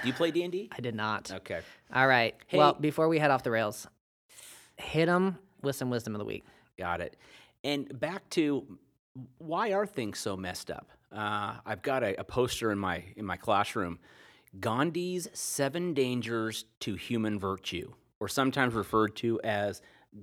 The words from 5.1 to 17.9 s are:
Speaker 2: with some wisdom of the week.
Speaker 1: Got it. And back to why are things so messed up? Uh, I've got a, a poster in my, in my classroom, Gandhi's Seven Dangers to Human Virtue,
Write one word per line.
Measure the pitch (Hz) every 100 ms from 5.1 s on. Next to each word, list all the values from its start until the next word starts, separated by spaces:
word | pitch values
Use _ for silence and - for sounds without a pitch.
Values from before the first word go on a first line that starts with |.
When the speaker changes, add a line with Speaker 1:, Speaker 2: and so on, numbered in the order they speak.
| 175 190 175 - _
Speaker 2:
with | 139 131
some | 127
wisdom | 120 110
of | 104
the |
week. | 107 98 - - _ -
Speaker 1:
Got | 87 87
it. | 82 - - - - _
And | 139 143 123 131
back | 151 190 -
to | 180 151 135 - 90 _ _ _ 131 120 _
why | 165 170 220
are | 196 208
things | - 107 -
so | 107 95
messed | 92 90 -
up? | 73 - - _
Uh, | 104 104 104 104 113 -
I've | 107
got | 143 131
a, | 110 95
a |
poster | - 123 123 - 113
in | 101
my, | 101 85 92 -
in | 101
my | 87
classroom, | - 101 101 110 90 85 - - - - _ 95
Gandhi's | 113 117 165 170 180 180 170
Seven | - - - 139 175 180
Dangers | 139 127 123 113 117 110 110 - _
to | -
Human | 92 - 117 110 104
Virtue, | 95 95 - 90 -